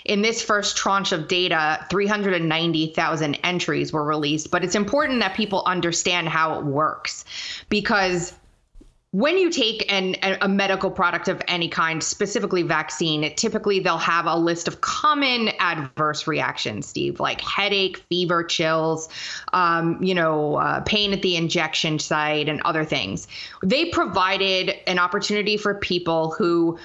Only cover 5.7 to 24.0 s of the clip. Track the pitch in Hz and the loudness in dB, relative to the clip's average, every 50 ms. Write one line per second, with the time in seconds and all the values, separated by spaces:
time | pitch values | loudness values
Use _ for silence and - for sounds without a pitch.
5.7 | 185 175 170 170 165 - - 190 175 175 165 160 156 160 160 160 151 - - 143 | 0 0 0 0 0 0 0 0 0 0 0 0 0 2 2 0 0 -2 -2 -2
6.7 | 135 147 156 139 - - - - - - - - - - - - - - - - | 0 2 0 0 -2 -4 -8 -10 -10 -10 -14 -14 -12 -12 -10 -10 -12 -10 -4 -2
7.7 | 214 208 202 220 226 202 190 185 180 175 170 - - - _ - _ _ _ _ | 0 0 2 2 2 2 2 2 0 0 -2 -4 -10 -18 _ -20 _ _ _ _
8.7 | - - - - _ _ _ - - 190 247 302 349 381 370 339 - - 233 220 | -20 -20 -20 -20 _ _ _ -4 0 2 2 4 4 4 4 2 2 2 0 0
9.7 | 214 214 - - 202 196 185 185 185 - - 196 190 - 202 190 196 196 196 190 | 0 -2 -2 0 0 0 0 0 -2 0 0 0 0 2 2 2 2 2 2 2
10.7 | 190 190 190 185 185 - 185 175 - 170 - 190 175 - - - 175 175 165 160 | 2 0 0 -2 0 2 0 2 2 0 -2 -2 -2 -2 -2 -2 -2 0 -2 -2
11.7 | - 180 165 160 160 156 - - - - 208 196 202 240 196 180 185 180 165 147 | 0 0 0 0 0 -2 -2 -4 -2 -2 -2 -2 -2 -2 -2 0 0 0 0 2
12.7 | 165 156 156 - - - 175 160 151 151 156 147 - - - 220 202 214 202 202 | 0 0 -2 -2 -4 -2 0 0 0 0 0 -2 -2 -2 -2 -2 -2 -2 0 2
13.7 | 202 185 165 180 165 165 - 180 165 170 160 165 160 170 165 170 170 165 - - | 0 2 2 2 0 2 2 2 2 2 2 2 2 2 2 2 2 0 -2 -6
14.7 | - - - - - - - 302 294 285 285 262 247 240 226 214 - - 185 175 | -4 -4 -4 -2 -2 2 2 2 4 4 2 2 2 2 0 0 0 0 0 0
15.7 | 170 156 143 131 - - 156 151 147 - - 160 151 147 131 127 143 - - 123 | 0 -2 -4 -6 -4 -2 0 0 0 -2 -4 -2 -2 0 0 -2 -2 -4 -4 -4
16.7 | 107 101 - - - 147 143 139 143 143 147 143 123 - - - - - 202 202 | -4 -6 -8 -6 -6 -4 -4 -4 -2 -2 -2 -2 -2 -4 -4 -4 -2 0 0 0
17.7 | 202 196 190 180 185 - - - 175 180 180 165 175 170 170 170 - - 165 160 | 2 0 0 -2 -4 -8 -8 -4 -2 0 0 2 0 0 0 -2 -2 0 0 2
18.7 | 160 160 156 160 160 156 - - - - - - - - - - - 180 180 170 | 2 2 2 0 -2 -2 -6 -10 -12 -12 -12 -10 -12 -10 -6 -2 0 2 4 4
19.7 | 170 165 165 165 165 - 190 185 185 175 165 160 156 151 151 147 151 147 147 147 | 2 2 2 0 0 0 0 0 2 2 2 2 2 2 2 2 2 2 2 0
20.7 | 147 - - - 214 208 208 202 196 190 196 190 175 165 165 160 - 170 156 156 | 0 0 0 0 0 2 2 0 0 0 0 0 0 2 0 0 0 0 0 0
21.7 | - - - 160 156 147 - - 170 151 151 151 151 151 147 151 151 - - - | -2 -2 0 0 0 -2 0 0 0 0 2 0 0 0 0 -2 -2 -2 0 0
22.7 | 165 160 156 160 151 135 101 95 104 - - - - - - - - - - 185 | 0 0 0 0 -2 -2 -2 -4 -6 -8 -8 -12 -14 -14 -14 -14 -10 -4 0 2
23.7 | 240 294 339 339 - 339 | 2 2 2 0 0 0